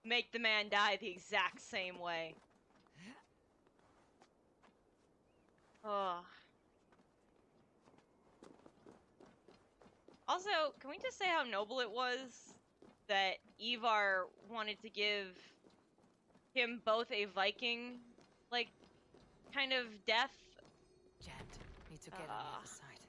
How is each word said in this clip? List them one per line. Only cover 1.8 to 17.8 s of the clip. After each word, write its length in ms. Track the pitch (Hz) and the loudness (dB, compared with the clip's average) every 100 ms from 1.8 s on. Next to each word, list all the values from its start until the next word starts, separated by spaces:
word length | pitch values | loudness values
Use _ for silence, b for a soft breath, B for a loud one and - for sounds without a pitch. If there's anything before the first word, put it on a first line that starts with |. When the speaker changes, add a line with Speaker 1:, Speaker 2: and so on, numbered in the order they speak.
| 185 180 | -4 -4
Speaker 1:
way. 340 | 175 165 165 160 - _ _ - _ 151 190 262 _ _ _ _ _ _ _ - _ _ - _ _ _ - _ _ _ _ _ _ _ _ _ _ - | -4 -4 -4 -10 -20 _ _ -20 _ -20 -18 -18 _ _ _ _ _ _ _ -20 _ _ -20 _ _ _ -20 _ _ _ _ _ _ _ _ _ _ -12
Ugh. 380 | 214 202 190 175 180 B B _ _ _ _ - - _ _ _ _ _ _ _ - - _ _ _ - - - - - - - _ _ - - - - - _ - - - - - | -2 2 2 -2 -6 B B _ _ _ _ -20 -20 _ _ _ _ _ _ _ -20 -20 _ _ _ -20 -20 -20 -20 -20 -20 -20 _ _ -20 -20 -20 -20 -20 _ -20 -20 -20 -8 0
Also, 220 | 339 392 339 294 - | 2 4 2 2 -2
can 100 | 262 | -12
we 80 | 359 | -6
just 200 | 508 - | -6 0
say 80 | 381 | 2
how 160 | 330 | 4
noble 360 | 254 202 208 254 | 2 0 0 0
it 100 | 233 | 0
was 680 | 233 247 247 262 - - - _ _ - - - | 0 0 0 -4 -14 -20 -20 _ _ -20 -20 2
that 280 | 196 190 - - - | 4 4 0 -10 -8
Ivar 680 | 220 240 226 214 202 190 185 - 202 | -4 0 4 6 6 4 0 -8 -10
wanted 300 | 226 214 202 | -6 -4 -6
to 80 | 220 | -8
give 380 | 202 208 208 190 180 - - - - _ _ - _ _ - _ | 0 2 2 -2 -10 -20 -20 -20 -20 _ _ -20 _ _ -20 _
him 280 | 254 240 240 | 2 2 0
both 240 | 220 220 233 | 2 2 2
a 140 | 220 | -2
Viking, 720 | 202 185 196 208 240 233 | -2 2 0 2 -2 -2